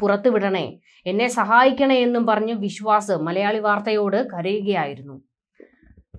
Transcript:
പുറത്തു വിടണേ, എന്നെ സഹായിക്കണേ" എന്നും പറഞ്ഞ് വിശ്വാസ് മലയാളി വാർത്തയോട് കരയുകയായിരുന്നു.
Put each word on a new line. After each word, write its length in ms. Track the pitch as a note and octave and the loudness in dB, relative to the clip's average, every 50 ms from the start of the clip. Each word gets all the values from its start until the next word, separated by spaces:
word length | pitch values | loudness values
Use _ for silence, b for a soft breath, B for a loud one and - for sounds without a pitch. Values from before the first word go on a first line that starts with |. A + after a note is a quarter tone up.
പുറത്തു 300 | G#3 G3+ G3+ G3+ G3+ B3+ A#3 | 0 0 2 2 2 2 2
വിടണേ, 320 | G#3+ G3 G3 F#3+ F3+ D3+ A#2+ - b b b b b - F3+ | 2 2 0 -2 -2 -4 -6 -10 b b b b b -8 -4
എന്നെ 160 | F#3 G#3 A#3+ B3 A#3+ | -2 0 -2 0 0
സഹായിക്കണേ" 600 | A#3+ G#3 G3 A3+ A#3+ B3+ C4+ C4+ C4+ C#4 C4+ C4+ B3+ B3 | -2 0 4 4 6 6 4 4 2 2 2 4 4 2
എന്നും 180 | B3 A#3+ A#3 A#3 A#3 | 2 2 2 2 2
പറഞ്ഞ് 260 | G#3+ G#3 G#3+ A3 A#3 G#3 G3 | 2 0 0 -2 -4 -4 -4
വിശ്വാസ് 520 | G3+ - - G3+ G#3+ G#3 G#3+ G#3 G#3 F#3+ D#3+ D#3 | -6 -6 -4 0 0 2 2 2 0 -2 -2 -2
മലയാളി 340 | E3 F3 F#3+ G3+ G3+ G#3+ A3 G#3 | -2 -2 0 0 0 -2 0 0
വാർത്തയോട് 500 | G#3+ G#3 G3+ G#3 A3 G#3+ G#3+ G#3 G3 G3 G#3+ C4 - | 0 0 0 0 -2 -2 0 0 0 0 -2 -2 -4
കരയുകയായിരുന്നു. 840 | F#3+ F3 E3+ F#3 G3+ G#3+ G3 G#3 G3 F3+ D#3 C#3 C#3 C3 C3+ C#3 C3+ C3+ - _ _ _ _ _ b b b b b b b b b b _ _ - | -6 -6 -4 -4 -4 -2 -2 -2 -2 -2 -2 -4 -6 -10 -16 -18 -20 -20 -20 _ _ _ _ _ b b b b b b b b b b _ _ -20